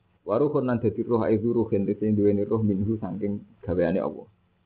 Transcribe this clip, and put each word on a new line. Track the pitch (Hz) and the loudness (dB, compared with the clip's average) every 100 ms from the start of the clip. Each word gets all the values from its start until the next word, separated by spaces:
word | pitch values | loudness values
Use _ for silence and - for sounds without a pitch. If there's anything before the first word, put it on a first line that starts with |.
| _ _ 85 | _ _ -2
Wa | 110 | 0
ruhun | 147 147 127 | 2 0 0
lan | 117 | 0
dadi | 110 117 107 | 0 -2 0
ruh, | 117 | 0
ai | 95 110 | 2 2
zu | 113 | 2
ruhin, | 117 110 101 98 | 0 0 0 0
tegese | 104 107 | 0 0
duweni | 104 101 101 | 4 4 2
ruh | 104 113 | 0 0
minhu | 104 98 104 110 | 0 0 0 -2
saking | 95 92 101 101 - _ | -4 -6 -6 -6 -10 _
gaweane | - 87 85 92 | -4 0 2 0
Allah. | - - - _ _ _ | -2 -6 -14 _ _ _